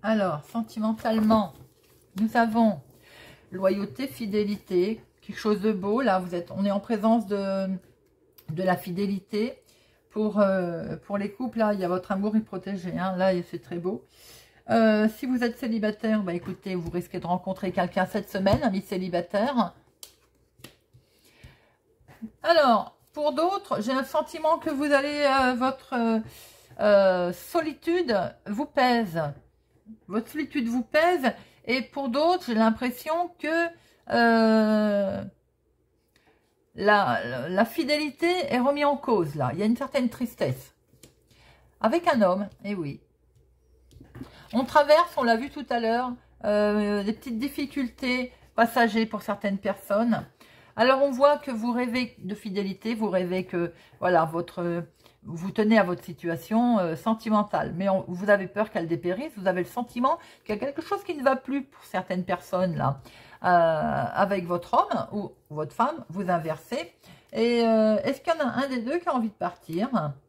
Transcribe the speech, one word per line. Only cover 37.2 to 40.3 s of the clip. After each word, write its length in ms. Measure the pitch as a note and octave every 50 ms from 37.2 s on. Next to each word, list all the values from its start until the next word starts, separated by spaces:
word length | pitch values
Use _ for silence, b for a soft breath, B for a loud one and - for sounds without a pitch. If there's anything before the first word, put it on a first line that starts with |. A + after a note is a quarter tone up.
| -
la, 240 | A#2+ B2 B2+ A#2+ D#3+
la 140 | F3+ F#3 A3+
fidélité 600 | A3+ - - D4+ B3+ D4 D4 D4+ D4+ - _ E4 E4+ F4+ F#4 E4+ -
est 100 | - B3+
remise 280 | B3 C#4 C#4+ D4 D4
en 100 | C#4+ C#4+
cause, 380 | C4+ - - A#3+ G3+ E3+ D3 C#3+
là. 160 | D3 C3+ B2 A2+
Il 60 | D#3+
y 40 | G#3
a 40 |
une 100 | G#3+ A#3+
certaine 320 | - C#4 - - C#4 B3 A#3
tristesse. 640 | - - B3+ A#3